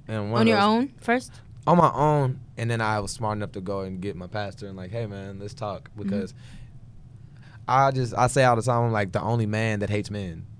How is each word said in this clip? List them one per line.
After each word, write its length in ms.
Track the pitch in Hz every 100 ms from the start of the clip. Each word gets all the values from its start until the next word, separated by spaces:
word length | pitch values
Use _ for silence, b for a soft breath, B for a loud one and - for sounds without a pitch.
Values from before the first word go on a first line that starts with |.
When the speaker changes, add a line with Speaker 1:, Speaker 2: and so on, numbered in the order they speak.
| -
Speaker 1:
And 220 | 110 104
one 80 | 202
Speaker 2:
On 60 | 226
Speaker 1:
of 20 |
Speaker 2:
your 80 | 214
Speaker 1:
those 80 | 208
Speaker 2:
own 260 | 220 277 -
first? 300 | - 240 - B B - 139
Speaker 1:
On 100 | 175
my 160 | 151
own, 480 | - 151 147 131 131 - -
and 140 | 113
then 100 | 117
I 200 | 107 107
was 100 | 98
smart 260 | - 110 107
enough 160 | 98
to 80 | 101
go 220 | 95 98
and 180 | 95 92
get 160 | 98 90
my 100 | 90
pastor 400 | 110 101 - 98
and 120 | 95
like, 120 | 92
"Hey 140 | 117
man, 340 | 110 98 98 98
let's 140 | 104
talk," 380 | - 107 95 -
Speaker 2:
Mm-hmm. 120 | -
Speaker 1:
because 300 | 101 - - - B B B B - - - - - B B B -
I 220 | 131 135
just, 220 | 131 120 -
I 100 | 123
say 180 | 139
all 120 | 127 117
the 60 |
time, 220 | 120 120
I'm 80 | 117
like 200 | 110 101
the 80 | 95
only 260 | 87 117 104
man 340 | 107 113 104
that 100 | 101
hates 200 | 104 101
men. 360 | 104 92 82 -